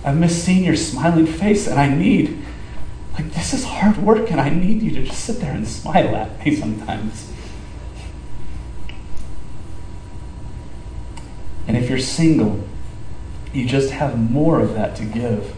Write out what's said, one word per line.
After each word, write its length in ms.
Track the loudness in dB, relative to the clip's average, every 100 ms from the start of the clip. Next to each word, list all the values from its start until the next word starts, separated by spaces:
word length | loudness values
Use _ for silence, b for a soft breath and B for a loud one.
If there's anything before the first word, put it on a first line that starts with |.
I've 140 | 2 4
missed 260 | 4 2
seeing 220 | 4 4 4
your 100 | 2
smiling 500 | 0 0 2 4 4
face, 400 | 2 2 2 4
and 140 | 4
I 160 | 4 4
need, 420 | 4 4 2 -2 B B B B B -4 -4
like, 180 | -4 -2
this 220 | -4 -2
is 100 | -4
hard 320 | -4 2 4 4
work, 300 | 4 4 4
and 120 | 0
I 80 | 2
need 320 | 4 6 6
you 100 | 4
to 120 | 2
just 200 | 2 0
sit 160 | -2 -2
there 140 | -2
and 120 | -4 -4
smile 480 | -4 2 2 2
at 300 | 0 -4 -2
me 100 | 0
sometimes." 800 | 0 -2 -6 -6 -6 -6 -8 -12 B B B B -12 -12 -12 -12 -12 -6 -2 -2 -2 -6 -4 -4 -4 -2 -2 0 -2 -4 -6 -6 -8 -8 -10 -10 -12 -10 -10 -10 -10 -10 -12 -10 -10 -10 -12 -12 -6 -4 -2 0
And 80 | 0
if 120 | 0
you're 100 | -2
single, 600 | -2 4 6 6 4 0 -4 -6 -6 -6 -6 -6 -8 -8 -6
you 120 | -4 0
just 260 | 2 2
have 280 | 0 -2 0
more 400 | 2 4 4 4
of 140 | 2
that 240 | 0 -2 -4
to 80 | -4
give. 500 | -4 -2 -2 -4